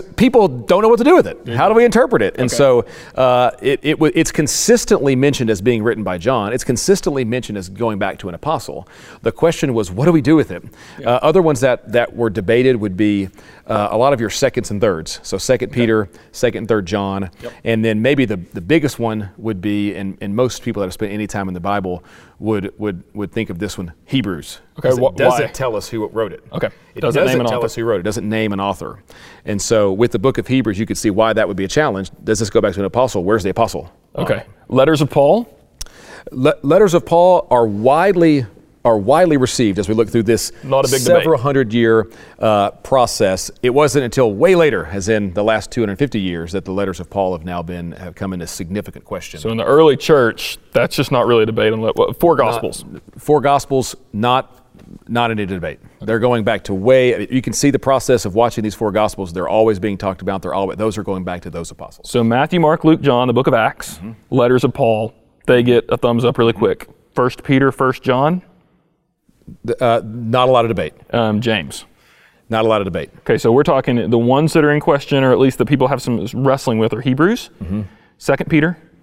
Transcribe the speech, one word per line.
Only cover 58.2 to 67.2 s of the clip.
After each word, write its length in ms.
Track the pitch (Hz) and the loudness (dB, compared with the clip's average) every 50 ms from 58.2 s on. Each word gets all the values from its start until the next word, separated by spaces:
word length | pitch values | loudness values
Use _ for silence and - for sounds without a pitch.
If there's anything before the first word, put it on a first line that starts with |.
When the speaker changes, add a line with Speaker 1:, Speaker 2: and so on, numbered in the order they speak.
| - | 0
Speaker 1:
of 100 | 104 87 | -2 0
watching 280 | 110 117 117 - 120 107 | 0 0 0 0 -4 -6
these 120 | 107 - | -6 -4
four 160 | - 113 104 | -4 -4 -2
Gospels. 420 | 92 107 107 104 - - 98 85 85 | 0 0 0 0 -2 -6 -10 -8 -6
They're 160 | 92 85 - | -6 -4 0
always 300 | 98 110 110 113 107 90 | 2 2 4 2 2 0
being 180 | 98 107 98 | -2 -4 -4
talked 240 | 90 104 98 92 - | -4 -6 -6 -6 -6
about. 200 | 92 98 98 92 | -6 -6 -6 -6
They're 120 | - 87 69 | -6 -6 -4
always, 240 | 98 98 92 - | -4 -4 -4 -4
those 200 | 87 110 113 101 | -4 -4 -4 -4
are 60 | 107 90 | -4 -6
going 200 | 104 98 92 90 | -6 -6 -6 -6
back 160 | 90 90 90 | -8 -10 -10
to 80 | - 90 | -12 -12
those 220 | 82 85 85 - | -12 -12 -12 -12
apostles. 380 | - - - - - - - - | -14 -18 -20 -20 -20 -20 -8 -4
Speaker 2:
So 140 | - 120 117 | 0 0 2
Matthew, 360 | 113 117 127 151 156 180 175 | 2 2 2 2 2 2 2
Mark, 240 | 160 151 160 160 - | 2 2 2 2 4
Luke, 160 | 156 156 - | 4 4 4
John, 260 | 135 139 123 120 127 | 4 2 2 2 2
the 60 | 127 120 | 2 2
book 140 | 123 127 | 0 2
of 60 | 127 127 | 2 2
Acts, 420 | 113 110 117 - - - - - | 2 2 0 -2 -6 -14 -16 -16
Speaker 1:
Mm-hmm. 160 | - 90 113 113 - _ - | -16 -16 -16 -16 -18 _ -4
Speaker 2:
letters 340 | 131 127 120 123 127 123 139 | 0 2 4 4 4 2 2
of 100 | 127 - | 0 0
Paul, 400 | - 135 113 110 107 110 110 - _ _ _ _ _ _ | 0 0 0 0 0 -4 -6 -10 _ _ _ _ _ _
they 180 | - 127 123 123 | 2 4 4 4
get 220 | 123 123 117 - - | 4 4 2 2 0
a 80 | 120 | -2
thumbs 260 | 117 - 120 117 117 127 | 0 0 0 0 2 0
up 120 | 117 - | 0 2
really 160 | - 117 117 110 | 2 2 2 2
quick. 340 | 98 113 95 87 - - - - _ _ _ - | 2 0 0 0 -2 -8 -18 -20 _ _ _ -2
First 280 | 131 | -2